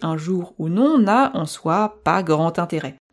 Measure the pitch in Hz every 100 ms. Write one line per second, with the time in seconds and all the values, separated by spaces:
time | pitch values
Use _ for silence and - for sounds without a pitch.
0 | 170 160 160 185 175 - 160 185 277 311
1 | 196 226 269 - 156 - 165 175 214 -
2 | 151 175 170 156 165 165 170 160 - -
3 | _